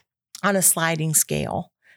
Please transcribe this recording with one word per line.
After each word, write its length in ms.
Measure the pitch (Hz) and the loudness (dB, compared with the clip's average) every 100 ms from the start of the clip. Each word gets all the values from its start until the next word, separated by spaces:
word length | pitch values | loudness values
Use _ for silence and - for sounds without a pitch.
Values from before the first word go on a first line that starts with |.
| _ _ _ - | _ _ _ -4
on 120 | 190 196 | 0 2
a 60 | |
sliding 520 | 185 - 165 160 160 | 2 2 0 0 0
scale, 580 | 151 - 147 - - 170 _ _ | 0 0 -2 -4 -6 -10 _ _